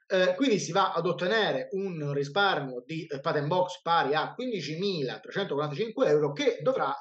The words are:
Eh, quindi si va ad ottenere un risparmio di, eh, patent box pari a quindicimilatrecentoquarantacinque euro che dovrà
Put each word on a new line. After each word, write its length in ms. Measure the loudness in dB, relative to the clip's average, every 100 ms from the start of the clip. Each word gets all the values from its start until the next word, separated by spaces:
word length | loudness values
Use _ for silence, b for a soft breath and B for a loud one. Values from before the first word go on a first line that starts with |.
| -2
Eh, 240 | 2 2 4
quindi 220 | 2 2
si 140 | 2
va 220 | 2 2
ad 120 | 0 -2
ottenere 640 | -2 0 2 2 0 -4
un 420 | -4 -4 -4 -4
risparmio 680 | -4 -2 2 2 2 -4 -8 -8
di, 180 | -8
eh, 160 | -6 -4
patent 260 | -2 0 2
box 360 | 2 0 -2
pari 320 | 0 2 4
a 180 | 0 -2
quindicimilatrecentoquarantacinque 1800 | -4 -6 -4 -6 -4 -2 -2 -4 -6 -6 -4 -2 -2 -2 -2 -4 0 4
euro 240 | 4 2
che 280 | 2 0 2
dovrà 340 | 0 0 -2 2